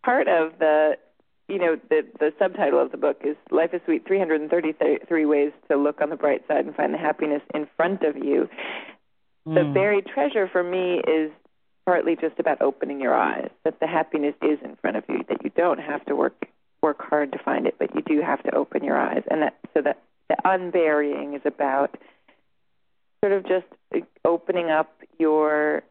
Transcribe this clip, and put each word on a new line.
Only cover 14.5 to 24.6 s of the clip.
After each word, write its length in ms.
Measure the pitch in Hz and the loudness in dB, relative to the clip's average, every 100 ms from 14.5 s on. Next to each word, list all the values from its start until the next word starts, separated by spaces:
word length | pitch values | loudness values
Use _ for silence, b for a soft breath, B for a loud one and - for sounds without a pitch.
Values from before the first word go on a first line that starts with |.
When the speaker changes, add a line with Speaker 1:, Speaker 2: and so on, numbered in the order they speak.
| 147 | -2
Speaker 1:
in 100 | 147 147 | -6 -6
front 200 | - - | -4 -4
of 80 | - | -4
you, 140 | - - | -6 -4
that 160 | - | -6
you 60 | - | -2
don't 240 | - 175 143 | 0 0 0
have 240 | 151 147 - | -4 -8 -4
to 100 | 143 | 0
work, 300 | 139 _ - _ _ _ | 0 _ -14 _ _ _
work 200 | 156 147 | -2 -2
hard 280 | - 151 143 | -2 -2 0
to 60 | 156 | -4
find 220 | - 127 - | -4 -2 -2
it, 80 | - | -2
but 160 | - | -4
you 60 | - - | -4 0
do 160 | 151 | 0
have 200 | - - | 0 -2
to 100 | - | 0
open 280 | - 143 - | -2 -2 -4
your 140 | - 143 | 0 0
eyes. 260 | - - - | 0 -2 -2
And 120 | 156 | 0
that, 160 | 151 - - | -2 -4 -4
so 80 | 156 | 0
that 160 | 143 - _ _ _ | 0 -4 _ _ _
the 60 | - 185 | 0 2
unburying 880 | 190 180 175 160 147 147 143 143 | 0 0 2 4 2 0 -2 -6
is 80 | 143 | -4
about 500 | 147 - 143 139 139 - b b b b _ _ _ _ _ _ _ _ | -4 -2 0 2 0 -4 b b b b _ _ _ _ _ _ _ _
sort 120 | 202 | 0
of 100 | 196 190 | 0 0
just 200 | 185 - - _ - - _ | -2 -2 -20 _ -6 -6 _
opening 460 | - 170 - 180 | 0 0 -2 -2